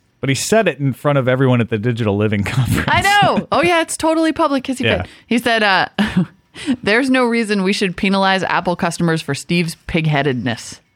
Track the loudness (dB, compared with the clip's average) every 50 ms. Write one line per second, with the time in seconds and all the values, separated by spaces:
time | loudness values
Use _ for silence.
0 | _ _ _ -8 -2 -2 -2 -2 0 2 2 2 4 2 0 0 -2 -2 -2 0
1 | 0 0 2 2 2 2 2 2 4 4 4 2 2 0 -2 -2 0 -2 -2 0
2 | 0 0 0 2 0 0 0 0 -2 -2 0 -2 0 0 0 -2 0 0 0 2
3 | 2 2 2 4 4 2 2 0 -2 -2 -2 0 2 2 2 0 0 -2 -6 -4
4 | -2 0 0 2 0 0 0 0 0 0 0 -2 -4 -4 -6 -2 -2 -2 0 -2
5 | -4 -8 -12 -18 _ -2 -2 0 0 0 0 2 2 2 2 2 0 -2 0 -2
6 | -2 0 0 0 -2 -2 -6 _ _ _ _ -12 -4 -4 -4 -2 0 0 2 2
7 | 2 2 2 2 2 2 2 0 0 0 0 0 0 0 0 0 -2 -4 -2 -2
8 | -2 0 2 2 2 2 2 0 0 -2 -2 -2 0 -2 -2 -2 -2 -4 -2 0
9 | 0 0 0 0 -2 -6 -8 -8 -4 -2 0 0 0 -2 -4 -12 -12 -4 -2 0
10 | 0 2 2 2 2 0 0 -2 -2 -4 -4 -6 -8 -16 -18 -20 _ _ _